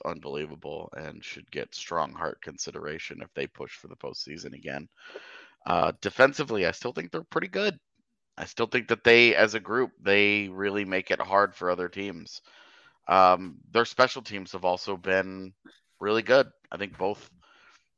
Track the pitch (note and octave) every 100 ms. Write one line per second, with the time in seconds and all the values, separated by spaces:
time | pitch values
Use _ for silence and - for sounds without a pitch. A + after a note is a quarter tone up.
0 | D#2+ D#2+ D2 C#2+ D#2 D2 D2 D#2 D#2+ -
1 | D#2 D#2 - - - D2 - - - E2+
2 | D2 E2 D#2+ - D#2 C#2+ - D2+ D2+ D#2
3 | - - - D2 C#2 - C2+ - - -
4 | - - - D#2 D2 - C#2 C#2 - _
5 | - - - - - _ - E2+ E2 -
6 | G2 - C3+ C#3+ C3+ G#2+ E2+ - B2 -
7 | F3 E3+ - D#3+ F#3 F#3+ G#3 E3+ _ _
8 | _ _ _ - - - A2+ B2 A2 A#2
9 | A#2+ A#2 A#2 F2+ A2 G#2+ F#2 A#2+ B2+ _
10 | G2 G2+ G#2 G#2 G2 F#2 G2+ G2+ F#2+ F#2+
11 | - - - G2 G2 - F2+ F2+ F2+ G2
12 | G2 E2+ - - - - - _ _ _
13 | - F#2 F#2 F2+ F#2 - _ A2+ A#2 -
14 | B2+ G#2+ G#2+ G2+ F#2 F#2+ F2+ F2+ - F#2
15 | F#2+ F#2+ F#2+ F#2+ F#2 - - _ _ _
16 | G2+ A2+ A2 C3+ B2+ _ _ F2 G2 -
17 | F#2+ G#2 - _ _ _ _ _ _